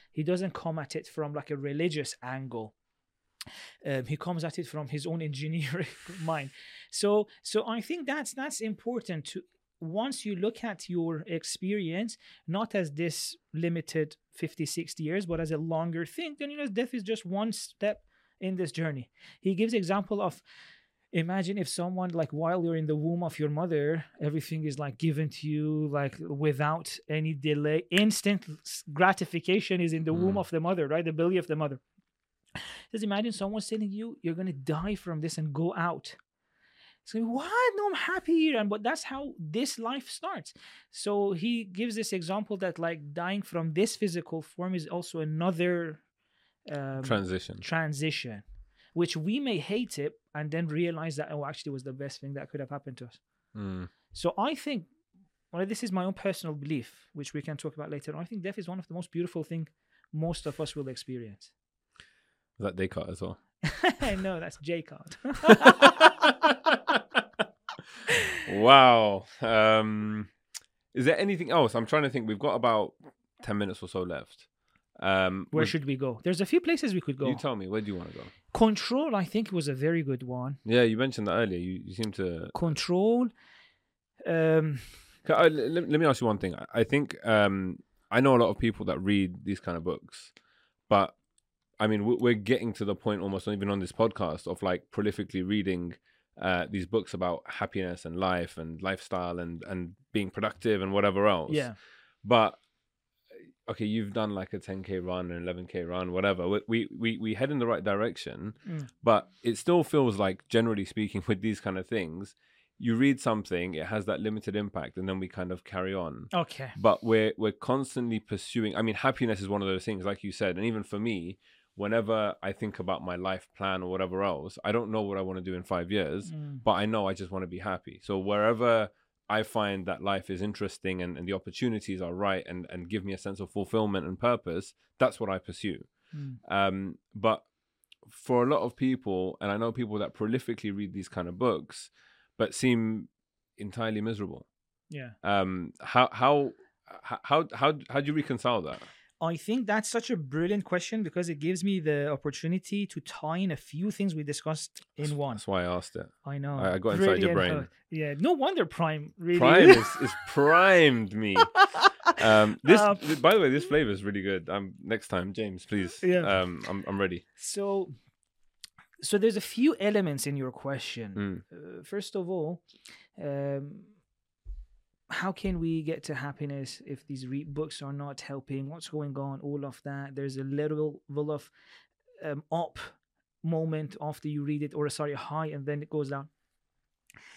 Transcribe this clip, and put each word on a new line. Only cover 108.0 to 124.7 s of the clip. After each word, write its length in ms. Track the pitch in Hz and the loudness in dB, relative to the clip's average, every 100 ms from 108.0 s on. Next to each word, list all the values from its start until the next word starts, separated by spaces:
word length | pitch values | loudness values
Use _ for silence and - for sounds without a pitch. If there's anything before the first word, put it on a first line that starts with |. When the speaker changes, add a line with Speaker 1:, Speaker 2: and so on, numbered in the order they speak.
| 113 82 - - 101 110 208 | -2 -4 -12 -10 -12 -12 -10
Speaker 1:
Mm. 200 | 160 127 _ | -10 -10 _
Speaker 2:
but 260 | 117 107 - _ | 4 4 2 _
it 160 | 120 113 | -4 -2
still 260 | - 175 | 4 4
feels 340 | 151 151 127 101 | 4 4 4 2
like, 300 | 98 92 - | 0 -2 0
generally 360 | 113 117 104 | 2 4 0
speaking, 380 | 95 - 104 101 | -2 -4 -2 -2
<laughs> 40 | - | -2
with 120 | 98 | 0
these 200 | 110 101 | 0 -2
kind 180 | 101 95 | -4 -6
of 80 | 92 | -4
things, 480 | 113 85 82 101 _ _ _ _ - | -4 -4 -8 -14 _ _ _ _ -6
you 200 | 120 113 | 0 4
read 240 | 139 131 | 4 4
something, 540 | 127 107 95 90 90 | 0 0 0 -2 -2
it 120 | 78 78 | -4 -4
has 180 | 107 101 | -4 -2
that 120 | 78 | -2
limited 380 | 107 107 - 101 | -2 -4 -4 -4
impact, 400 | 104 - 65 - | -4 -6 -8 -6
and 120 | 95 | -4
then 120 | 95 | -4
we 80 | 95 | -6
kind 240 | - 90 | -8 -8
of 100 | 90 | -8
carry 320 | - 92 92 | -8 -6 -4
on. 320 | 98 82 62 107 | -4 -6 -10 -6
Speaker 1:
Okay. 380 | 175 160 - 131 101 | -4 -4 -8 -14 2
Speaker 2:
But 280 | 104 - | 4 4
we're, 280 | 113 110 110 - | 4 4 4 0
we're 160 | 107 | -2
constantly 640 | - - 131 131 131 120 110 | -2 -2 -2 -2 -4 -4 -4
pursuing, 560 | - 101 - 120 107 | -4 -8 -4 -2 -2
I 80 | 98 | 0
mean, 140 | 113 104 | -2 0
happiness 440 | 135 131 120 101 | 0 0 0 0
is 80 | 98 | -2
one 140 | 101 | -2
of 60 | 98 | -2
those 160 | 95 | -2
things, 200 | - 98 | -4 -4
like 200 | 95 98 | -4 -6
you 80 | 101 | -8
said, 240 | - 101 87 | -4 -2 0
and 100 | 113 | -2
even 160 | 110 | -4
for 160 | 101 104 | -6 -4
me, 400 | 113 101 85 92 _ _ _ - | -4 -4 -6 -12 _ _ _ -6
whenever 580 | 101 113 107 110 104 - | 0 0 2 0 0 -4
I 100 | 98 | -8
think 280 | 95 107 - | -6 -6 -6
about 220 | 90 87 | -4 -4
my 100 | 90 87 | -4 -4
life 300 | 95 92 - - | -4 -6 -8 -6
plan 260 | 98 92 | -4 -2
or 60 | 90 | -4
whatever 300 | 92 95 92 | -4 -2 -2
else, 340 | 98 76 87 - | -2 -2 -8 -8
I 80 | 101 | -2